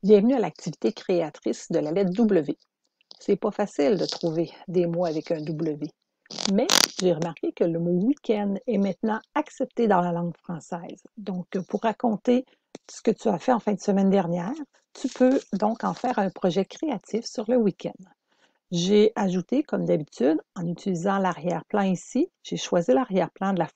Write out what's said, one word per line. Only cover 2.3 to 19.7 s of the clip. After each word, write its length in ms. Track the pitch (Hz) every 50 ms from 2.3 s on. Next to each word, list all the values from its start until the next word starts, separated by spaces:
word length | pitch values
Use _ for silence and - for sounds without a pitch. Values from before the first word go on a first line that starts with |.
| 196 170 143 139 - _ _ _ _ _ _ _ _ _ _ _ - _
C'est 160 | - - 202
pas 160 | 185 - 214
facile 460 | 196 - 208 196 - - 285 269 220
de 100 | 165 156
trouver 460 | 156 - - - 170 156 165 165 - - - - -
des 180 | 170 185 175
mots 180 | 170 170 170 180
avec 280 | 170 156 156 151 -
un 80 | 170 156
W. 500 | 151 156 165 151 165 160 151 147 147 156 _ _ _ _ _ _ _ _ - - - -
Mais 160 | 196 202 262 381 - - - - - -
j'ai 120 | 185 180
remarqué 380 | 170 151 170 170 170 - - 349
que 140 | - - 202
le 160 | 170 165 165
mot 100 | 170 170
week-end 640 | 175 180 190 240 294 - _ - 220 208 208 202 196 196 - -
est 100 | 226 202
maintenant 400 | 202 196 180 _ - 220 214 220 - _ _
accepté 540 | 294 302 - - - 262 247 _ - 240 214
dans 120 | 196 180
la 120 | 175 180
langue 240 | 170 170 175 170 165
française. 640 | _ _ - 175 156 - - 185 170 170 - 202 196 _ - _
Donc, 420 | - 202 202 185 180 175 _ - 196 175 _
pour 120 | - -
raconter 640 | - 226 208 _ - 240 214 185 _ - 247 254 254 _ _ _ _ _ _ - _ -
ce 140 | - -
que 80 | _ -
tu 160 | 208 _ -
as 140 | 226 196 160
fait 100 | - -
en 60 | 254 214
fin 140 | - 208
de 80 | 208 180
semaine 280 | - - 196 196 196 196
dernière, 460 | 190 196 190 170 170 175 170 190 277 330 285 _ _ _ _ _
tu 160 | _ - - 254
peux 320 | - - 254 254 262 269 - _ -
donc 280 | 190 196 208 220 -
en 100 | - 190
faire 280 | 170 - - 254 247 -
un 100 | 196 190
projet 340 | - - - 185 160 196 190
créatif 600 | _ - - - 311 254 185 _ - - 220 233
sur 260 | - - - 220 214
le 60 | 254
week-end. 480 | 254 220 202 - _ - 202 - - 190 _ _ _ _ _ _ _ _ _ _ _ _ _
J'ai 400 | 180 170 170 185 208 208 214 214 -
ajouté, 480 | 220 208 190 175 185 175 _ 233 269 311
comme 220 | -